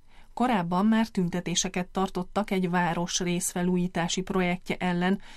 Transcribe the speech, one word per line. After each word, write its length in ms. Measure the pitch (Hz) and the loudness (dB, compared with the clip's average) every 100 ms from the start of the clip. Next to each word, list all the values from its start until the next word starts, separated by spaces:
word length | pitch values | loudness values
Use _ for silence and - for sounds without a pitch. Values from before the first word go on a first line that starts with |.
| - - - | -20 -20 -16
Korábban 520 | - 247 214 170 180 214 | -2 2 2 2 2 4
már 220 | 220 226 | 4 2
tüntetéseket 800 | - 175 180 170 170 - 185 175 | 0 0 -2 -2 -2 -2 -4 -4
tartottak 640 | - 190 180 180 - 208 | -2 -2 -2 -2 -2 0
egy 200 | 190 180 | 0 2
város 500 | 180 175 160 175 - | 2 2 0 -2 -2
részfelújítási 1000 | 175 175 - 180 180 180 180 175 170 - | 0 0 -2 0 2 2 0 0 0 -2
projektje 540 | 185 190 180 175 - - | -2 0 0 -2 -4 -4
ellen, 440 | 180 175 185 196 - | -2 0 2 0 -2